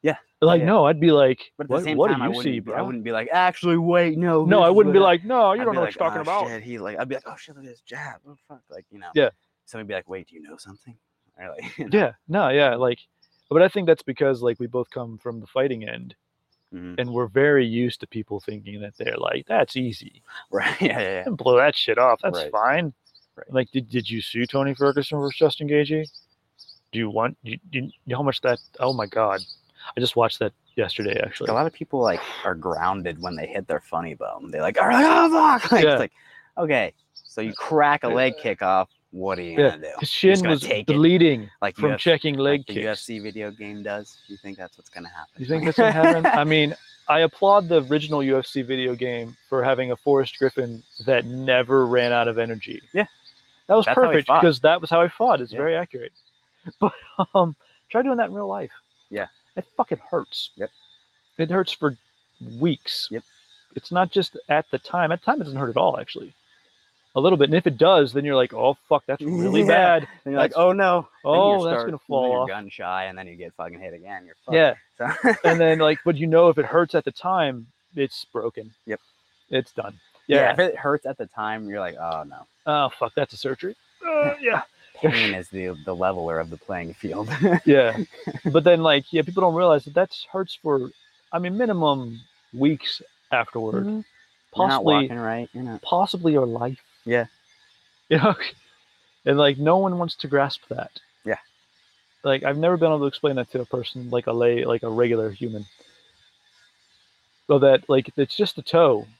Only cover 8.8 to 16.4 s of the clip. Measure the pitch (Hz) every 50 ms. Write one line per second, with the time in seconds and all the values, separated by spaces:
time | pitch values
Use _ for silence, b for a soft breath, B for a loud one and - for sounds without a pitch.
8.8 | 92 _ 101 104 92 87 82 151 139 117 _ _ _ _ _ _ _ _ - 113
9.8 | 110 101 104 92 90 _ 92 95 87 _ 82 80 76 73 80 82 - 98 98 101
10.8 | _ 123 117 110 _ _ _ _ _ _ _ _ 92 92 73 - - - - -
11.8 | 156 107 - 208 190 120 113 _ _ - 156 202 196 135 131 143 147 135 120 117
12.8 | 127 123 120 - - _ _ _ _ _ _ _ _ _ 143 160 180 190 - 208
13.8 | 185 165 160 - - - 131 - 147 139 135 120 120 123 113 - 123 117 117 127
14.8 | 120 _ - 131 123 117 113 104 _ 120 117 113 107 - _ 131 131 143 127 113
15.8 | 110 107 - - - - - _ _ _ _ _